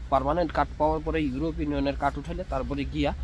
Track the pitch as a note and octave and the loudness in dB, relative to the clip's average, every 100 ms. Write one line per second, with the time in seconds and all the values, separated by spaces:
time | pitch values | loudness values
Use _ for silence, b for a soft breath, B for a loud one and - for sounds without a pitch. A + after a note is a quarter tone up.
0 | - C3+ C3+ E3 D#3+ - D3 - D3+ D#3 | 0 2 4 2 2 2 0 2 2 2
1 | D#3 D#3+ D3+ B2+ D#3+ D#3 D3 C#3+ C#3 C3+ | 0 0 0 0 -2 -2 -2 0 0 2
2 | C#3+ C#3+ C#3+ E3+ F#3 C3+ B2 C#3 C3 D3+ | 0 -2 -4 -6 -4 -2 -2 -2 -2 0
3 | C#3+ - | 0 0